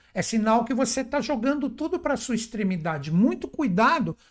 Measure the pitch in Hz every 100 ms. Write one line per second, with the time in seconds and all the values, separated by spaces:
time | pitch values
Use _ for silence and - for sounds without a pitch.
0 | _ - 175 226 220 226 233 254 269 -
1 | 262 277 247 269 247 294 277 - 320 359
2 | 294 277 - 233 - 214 196 185 160 156
3 | 143 165 240 359 - - 277 180 233 330
4 | 170 156 _